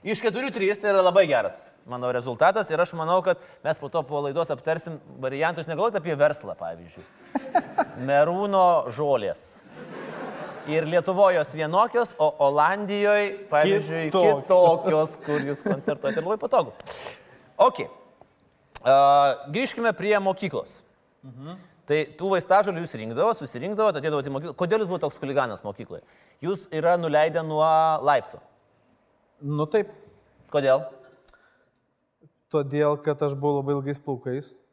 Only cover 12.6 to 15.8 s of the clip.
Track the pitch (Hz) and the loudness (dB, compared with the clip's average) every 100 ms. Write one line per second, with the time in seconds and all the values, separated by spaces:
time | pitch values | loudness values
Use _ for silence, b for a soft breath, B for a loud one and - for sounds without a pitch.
12.6 | 156 196 208 202 208 208 202 196 - 151 | 2 0 -4 0 2 2 0 -6 -2 2
13.6 | 165 196 151 165 160 190 170 143 139 185 | 4 2 -2 -4 -2 4 4 4 4 6
14.6 | 175 170 185 156 156 - - 147 139 139 | 8 6 2 0 0 -4 -4 -4 -2 -6
15.6 | 208 151 | -4 -4